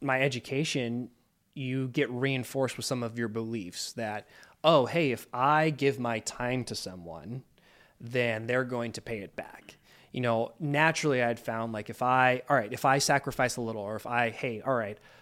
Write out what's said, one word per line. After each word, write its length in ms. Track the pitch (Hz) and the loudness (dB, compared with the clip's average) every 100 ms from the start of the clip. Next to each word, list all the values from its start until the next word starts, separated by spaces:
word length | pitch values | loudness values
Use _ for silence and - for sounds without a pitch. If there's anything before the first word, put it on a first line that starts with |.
my 180 | 139 131 | 0 2
education, 880 | 139 123 - 135 160 143 120 120 123 - _ _ _ | 2 0 -4 -4 -2 -2 -2 -2 -6 -12 _ _ _
you 340 | 147 127 131 131 | -10 -4 -4 -2
get 200 | 135 123 | 0 0
reinforced 680 | 123 135 131 117 135 131 - | 0 0 0 -2 -2 -2 -2
with 80 | - | -4
some 160 | 127 | -2
of 160 | 117 117 | -4 -4
your 80 | 117 | -4
beliefs 680 | 110 113 113 90 - - | -4 -4 -6 -6 -8 -10
that, 340 | 123 110 104 - - - _ | -6 -6 -6 -10 -20 -20 _
"Oh, 240 | 156 156 117 | 6 6 6
hey, 240 | 160 147 | 2 2
if 160 | 113 - | 0 -4
I 380 | 123 135 151 160 | 0 4 6 4
give 300 | 131 139 127 | 2 2 2
my 180 | 120 113 | 0 -2
time 460 | - - 123 127 117 | -4 -4 -2 -2 -4
to 80 | 110 | -6
someone, 680 | 95 92 85 82 82 131 - _ _ _ _ _ | -8 -12 -12 -12 -10 -12 -12 _ _ _ _ _
then 460 | 120 123 120 110 113 | -4 0 0 0 0
they're 160 | 127 | 0
going 280 | 127 123 117 | 0 -2 -4
to 80 | - | -8
pay 180 | - 113 | -8 -8
it 160 | 95 - | -8 -12
back." 420 | - - - - _ - - | -14 -16 -20 -20 _ -20 -10
You 100 | 131 | -2
know, 300 | 123 113 117 - | 2 2 0 -4
naturally 640 | 151 143 160 160 156 127 | -2 4 4 4 2 2
I'd 160 | 120 117 | 2 0
found, 340 | - 113 113 | -4 -4 -4
like, 160 | 107 107 | -6 -8
if 120 | 113 | -2
I, 400 | 127 127 127 127 - | 2 6 6 4 2
all 60 | 139 | 2
right, 160 | 107 | 2
if 140 | 123 139 | 0 2
I 140 | 139 | 4
sacrifice 560 | - 139 135 123 123 - | 4 2 0 0 0 0
a 40 | |
little, 200 | 113 110 | -4 -4
or 140 | 101 107 | -6 -6
if 100 | 120 | -2
I, 240 | 120 117 | 0 0
hey, 320 | 110 135 110 | 0 -6 -4
all 140 | 127 123 | 0 0
right, 220 | 104 104 - - | -2 -6 -16 -20